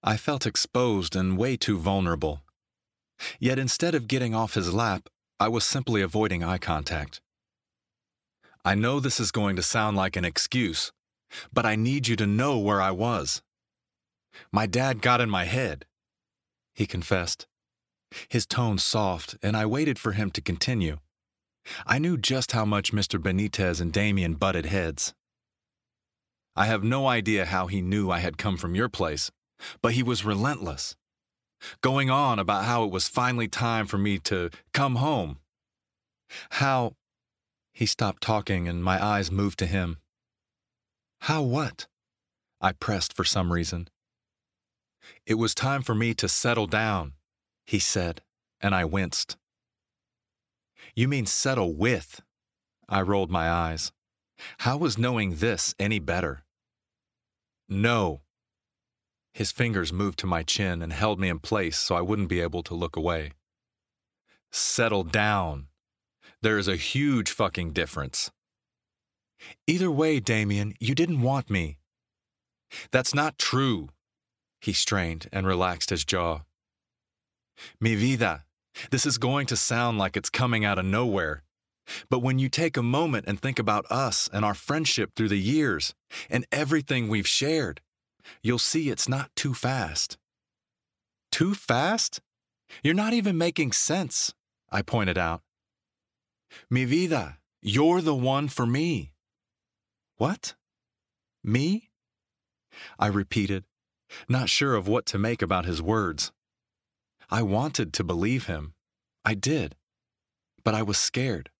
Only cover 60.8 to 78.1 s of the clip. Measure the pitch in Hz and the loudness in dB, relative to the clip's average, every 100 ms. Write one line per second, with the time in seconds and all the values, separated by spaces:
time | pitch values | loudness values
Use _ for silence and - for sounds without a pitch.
60.8 | 82 78 107 98 95 82 - 107 87 73 | -6 -2 0 2 0 -2 -2 0 0 -2
61.8 | - 87 87 104 92 90 85 85 80 85 | 0 0 0 0 0 0 0 -4 -6 -6
62.8 | 85 - 82 82 76 - _ _ _ _ | -4 -2 -2 -2 -4 -12 _ _ _ _
63.8 | _ _ _ _ _ _ _ - - - | _ _ _ _ _ _ _ -4 -2 2
64.8 | 117 104 82 107 104 104 87 73 69 _ | 2 2 2 2 2 2 0 -4 -10 _
65.8 | _ _ _ _ - _ 110 107 95 90 | _ _ _ _ -20 _ 2 2 2 -2
66.8 | - 131 143 131 98 - 101 - 85 76 | -2 0 2 2 0 0 -2 -2 -4 -2
67.8 | 80 - 69 - - _ _ _ _ _ | -4 -4 -6 -6 -6 _ _ _ _ _
68.8 | _ _ _ _ _ _ - - - 170 | _ _ _ _ _ _ -20 -10 -2 0
69.8 | 185 143 160 151 101 110 104 101 104 104 | 2 2 2 2 2 2 2 0 -2 -4
70.8 | 113 139 175 156 123 139 - 98 80 71 | -2 0 2 2 2 0 0 -2 -2 -6
71.8 | _ _ _ _ _ _ _ _ _ - | _ _ _ _ _ _ _ _ _ -18
72.8 | - 123 127 143 151 - - 127 135 101 | -2 0 0 0 -2 -2 0 2 2 0
73.8 | 71 - _ _ _ _ _ _ - 98 | -4 -16 _ _ _ _ _ _ -4 0
74.8 | - 104 87 80 - 98 95 92 92 87 | 0 0 0 -4 -6 -2 0 2 0 -2
75.8 | - 87 - 92 87 78 76 _ _ _ | -2 -2 0 0 0 -2 -8 _ _ _
76.8 | _ _ _ _ _ _ _ _ - - | _ _ _ _ _ _ _ _ -20 -2
77.8 | 113 110 120 | 2 4 4